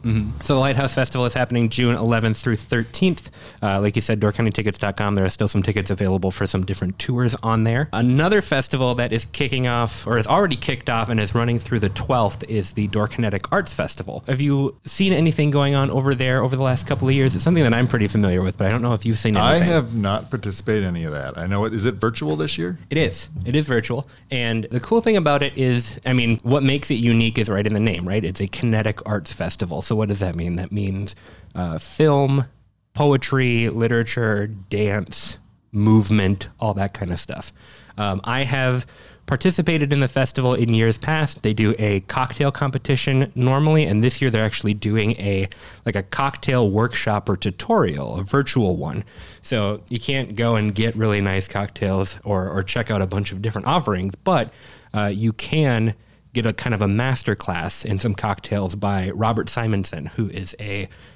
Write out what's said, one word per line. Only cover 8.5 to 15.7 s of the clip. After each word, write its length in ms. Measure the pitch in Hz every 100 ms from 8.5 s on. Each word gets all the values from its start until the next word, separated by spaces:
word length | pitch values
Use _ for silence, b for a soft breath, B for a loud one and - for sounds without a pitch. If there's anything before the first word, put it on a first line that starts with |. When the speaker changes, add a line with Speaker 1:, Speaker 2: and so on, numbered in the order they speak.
| 135 - 131 127 123
Speaker 1:
that 160 | 120
is 140 | 110 -
kicking 420 | - 135 131 123
off, 400 | 120 113 - 104
or 80 | 117
has 120 | 104
already 280 | 170 190 127
kicked 340 | - 127 -
off 200 | 113 110
and 100 | 110
is 160 | 101 120
running 240 | 120 117
through 220 | - 117
the 80 | 98
twelfth, 520 | - - 123 101 - -
is 260 | 107 92
the 160 | - 101
Door 220 | 104 104
Kinetic 420 | - 110 98 -
Arts 220 | 196 175
Festival. 500 | - - - - 64 -
Have 120 | 131
you 380 | 143 139 135 - -
seen 260 | - 190
anything 380 | 165 165 156 147
going 260 | 143 139